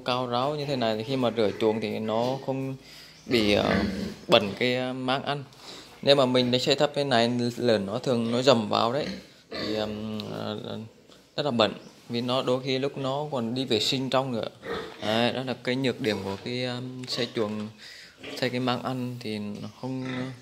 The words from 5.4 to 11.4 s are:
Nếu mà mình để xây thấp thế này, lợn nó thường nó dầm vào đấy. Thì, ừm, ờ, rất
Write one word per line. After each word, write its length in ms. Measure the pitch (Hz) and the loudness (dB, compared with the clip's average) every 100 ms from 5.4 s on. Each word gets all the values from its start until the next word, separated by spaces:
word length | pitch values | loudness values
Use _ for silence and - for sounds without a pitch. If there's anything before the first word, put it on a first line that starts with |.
| 131 - - - - - | -8 -18 -18 -18 -18 0
Nếu 140 | 135 143 | 6 6
mà 100 | 127 | 6
mình 260 | 127 123 | 4 4
để 80 | 123 | 2
xây 160 | 151 139 | 2 2
thấp 160 | 147 147 | 2 0
thế 80 | |
này, 280 | 143 117 117 123 120 117 | 2 4 4 2 -2 0
lợn 280 | 120 110 98 | 4 4 2
nó 140 | 117 | -2
thường 320 | 143 117 117 | 0 0 2
nó 100 | 120 | 4
dầm 280 | 131 117 104 | 6 6 6
vào 240 | 107 113 | 2 2
đấy. 120 | 135 190 - - - - | 0 -4 -8 -14 -20 -14
Thì, 240 | - 104 107 | -8 -4 -4
ừm, 440 | 107 107 107 107 104 | -4 -6 -6 -8 -8
ờ, 280 | 107 107 107 - 107 110 - - - _ | -8 -6 -8 -8 -10 -12 -18 -20 -20 _
rất 100 | - | -4